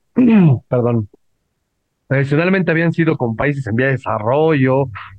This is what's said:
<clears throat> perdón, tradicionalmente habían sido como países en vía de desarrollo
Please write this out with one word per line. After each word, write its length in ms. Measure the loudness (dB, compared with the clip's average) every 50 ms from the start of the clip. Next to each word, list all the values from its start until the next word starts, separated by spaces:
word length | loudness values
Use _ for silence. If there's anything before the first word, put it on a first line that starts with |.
| _ _ _
<clears throat> 540 | 0 2 4 4 6 4 4 4 2 -2 _
perdón, 400 | -2 -2 0 0 -2 -2 -4 -6 _ _ _ _ _ _ _ _ _ _ _ _ _ _ _ _ _ _ _ -4
tradicionalmente 600 | -2 -2 0 0 0 0 0 0 0 0 0 0
habían 220 | 0 0 0 0 0
sido 240 | 0 0 0 0
como 180 | -2 -2 -4 -4
países 320 | -2 -4 -4 -4 -4 -6
en 80 | -4 -2
vía 120 | -2 0
de 60 | 0 -2
desarrollo 960 | -4 -4 -6 -6 -4 -2 -2 0 0 2 2 2 2 2 2 2 0 -2 -2 -6 -12 -18 -20 -20